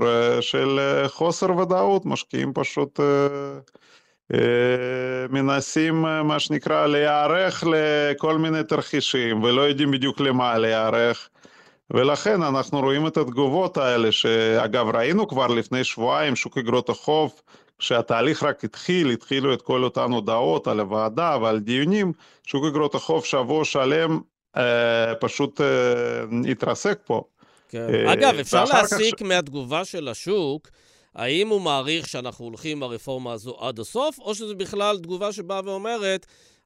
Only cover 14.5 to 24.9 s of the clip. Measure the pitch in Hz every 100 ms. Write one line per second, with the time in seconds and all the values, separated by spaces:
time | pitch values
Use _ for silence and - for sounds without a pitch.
14.5 | 113 117 123 113 117 123 190 202 131 123
15.5 | 117 110 127 123 - 117 139 151 123 -
16.5 | 139 117 123 117 110 - 151 151 - _
17.5 | - _ - - 120 113 113 131 151 147
18.5 | 127 107 - - 180 147 117 - 135 139
19.5 | 120 - 127 127 131 123 120 107 113 143
20.5 | 156 - 107 98 107 110 117 170 139 113
21.5 | 110 104 127 151 208 190 151 - _ -
22.5 | 139 156 143 147 131 - 160 - 139 120
23.5 | 156 147 147 131 156 165 160 - _ _
24.5 | - 123 120 117